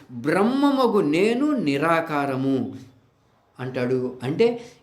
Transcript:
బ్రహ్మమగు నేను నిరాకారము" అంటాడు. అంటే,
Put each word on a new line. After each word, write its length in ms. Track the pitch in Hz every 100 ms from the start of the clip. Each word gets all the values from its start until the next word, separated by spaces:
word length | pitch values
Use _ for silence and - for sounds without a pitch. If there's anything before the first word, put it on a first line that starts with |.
| -
బ్రహ్మమగు 920 | 120 139 180 226 269 285 262 240 202
నేను 500 | 147 160 214 247 302
నిరాకారము" 1400 | 262 151 139 165 165 160 147 139 131 135 131 104 - - _ _ _ _ _ _ -
అంటాడు. 580 | 127 127 123 127 123 -
అంటే, 380 | 120 - 233 240 - -